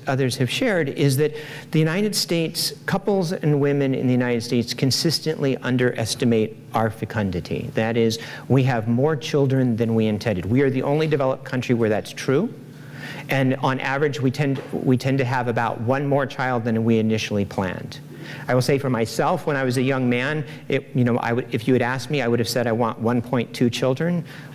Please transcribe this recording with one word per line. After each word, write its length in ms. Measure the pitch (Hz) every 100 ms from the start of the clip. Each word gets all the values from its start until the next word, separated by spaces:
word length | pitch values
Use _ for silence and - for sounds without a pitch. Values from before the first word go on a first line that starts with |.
| -
others 300 | 135 131 -
have 120 | 127
shared 400 | - 254 180 143
is 300 | - 143 135
that 180 | 151 - - - -
the 60 | 160
United 360 | 156 180 214
States, 580 | - - 170 160 - - - -
couples 460 | 196 - 196 165
and 280 | 190 151 143
women 340 | 143 143 135
in 120 | 131 127
the 60 |
United 280 | 123 123 117
States 320 | 117 123 110
consistently 840 | - 135 - 170 - 156 - 139 -
underestimate 960 | 123 127 123 - 113 - 123 113 107 - -
our 160 | 113 110
fecundity. 800 | - 104 113 98 90 - 73 120
That 240 | - 110 117
is, 200 | 113 110 - - -
we 140 | 131
have 260 | 131 120 110
more 280 | 120 147 156
children 600 | - 147 139 131 127 113
than 180 | 113
we 120 | 113 107
intended. 400 | 104 117 92 92
We 160 | 123
are 80 | 135
the 120 | 127
only 240 | 139 151 156
developed 380 | 147 131 131
country 300 | - 127 120
where 160 | 117 110
that's 220 | 104 -
true. 420 | - - 135 233 - - - - - - - -
And 280 | 135 131 131
on 240 | 147 131
average, 400 | 135 139 151 143
we 100 | 131
tend, 320 | 131 143 135 -
we 240 | - - 123
tend 220 | 135 135
to 60 | 123
have 220 | 131 120
about 320 | 117 113 -
one 240 | 113 135 143
more 180 | 139
child 400 | 135 - 131 123
than 180 | 117 113
we 140 | 113 113
initially 460 | 110 110 - 104
planned. 540 | 98 - 92 82 - - - - - - -
I 60 |
will 80 | 127
say 160 | 123 139
for 120 | 135
myself, 560 | 117 113 - 151 175 -
when 100 | 139
I 80 |
was 120 | 131 123
a 60 |
young 260 | 127 131 127
man, 360 | 123 135 151 143 - -
it, 200 | 135 -
you 100 | 135
know, 120 | 120 117
I 140 | 117
would, 220 | 117 -
if 120 | 120 -
you 80 |
had 80 | 123
asked 280 | 120 131 -
me, 120 | 147
I 60 | 120
would 100 | 117
have 100 | 117
said, 180 | 127 120
"I 60 |
want 260 | 110 113 -
one 240 | 113 123
point 300 | 117 127 113
two 160 | - 120
children, 540 | - 131 131 165 175 - - -